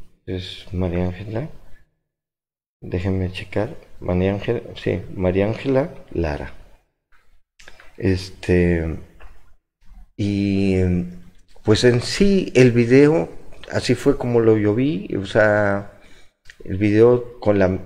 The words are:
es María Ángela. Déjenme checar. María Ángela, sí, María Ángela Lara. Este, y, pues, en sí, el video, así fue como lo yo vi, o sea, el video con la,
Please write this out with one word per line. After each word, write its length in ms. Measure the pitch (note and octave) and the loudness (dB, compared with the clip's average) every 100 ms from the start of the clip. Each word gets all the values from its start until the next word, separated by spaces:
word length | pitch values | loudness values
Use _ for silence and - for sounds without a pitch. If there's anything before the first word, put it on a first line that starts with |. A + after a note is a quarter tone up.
| - _ - | -20 _ -10
es 440 | F#2 F2+ - - | -10 -10 -14 -10
María 340 | F2+ F#2 F2 F2+ | -4 -4 -2 -4
Ángela. 440 | F2 G#2 A2 D#3 - - - _ _ _ _ _ _ _ _ _ _ | -6 -8 -8 -8 -12 -16 -18 _ _ _ _ _ _ _ _ _ _
Déjenme 500 | A2 F2+ G2 F#2+ F2+ | -8 -4 -2 -2 -2
checar. 440 | - - G2 A#2 - - - | -6 -8 -6 -6 -8 -18 -10
María 340 | F2+ F2+ F#2+ | -4 0 0
Ángela, 280 | G2+ - A#2 - F2+ | 0 -4 -6 -8 -8
sí, 260 | A2 F#2+ - F#2+ | -4 -4 -6 -4
María 320 | F2+ F#2+ G#2 | 0 0 0
Ángela 420 | A2+ C#3 C3 D#3 - - | -2 -2 -2 -2 -8 -10
Lara. 420 | - D#2+ C#2+ C#2 - - - _ _ _ - _ - _ _ - - - - | -6 -4 -4 -10 -14 -20 -20 _ _ _ -20 _ -20 _ _ -20 -20 -20 -4
Este, 1000 | F#2+ F#2 - - - F2+ F2 E2+ D#2+ D2+ - - - - - - _ _ - - - - | -2 0 -4 -8 0 2 4 2 -2 -6 -12 -18 -18 -18 -20 -20 _ _ -20 -20 -14 -6
y, 600 | G2+ G2+ G2+ G2 G2 F#2 F#2 F2+ F2 - - - - - | -2 0 0 2 2 2 2 0 -4 -10 -20 -20 -20 -4
pues, 200 | - G#2+ | 0 4
en 200 | B2 A#2+ | 4 4
sí, 500 | - - G3+ G3 - | 0 2 4 4 2
el 200 | B2+ B2+ | 6 6
video, 540 | A#2 A#2 C3 D3 E3 E3 - - - - | 6 4 6 6 4 -2 -8 -14 -14 -8
así 240 | G#2+ - B2 | -4 -2 0
fue 240 | C#3 C#3 | 2 0
como 200 | B2 A#2+ | 2 2
lo 160 | A2+ A2 | 4 4
yo 200 | G#2 A2+ | 4 2
vi, 400 | C#3 F3 - G2 | 0 -2 -6 -6
o 100 | F#2+ | -2
sea, 720 | A2+ G#2+ G#2 G2+ G2+ - - - - - _ - - | 2 4 4 2 -2 -6 -18 -20 -20 -20 _ -20 -16
el 140 | - F#2 | -8 -2
video 640 | G#2 G#2+ A#2+ B2 - - | 2 6 6 4 -2 -4
con 180 | G#2 G2+ | 0 2
la, 220 | F#2 F#2 | 2 0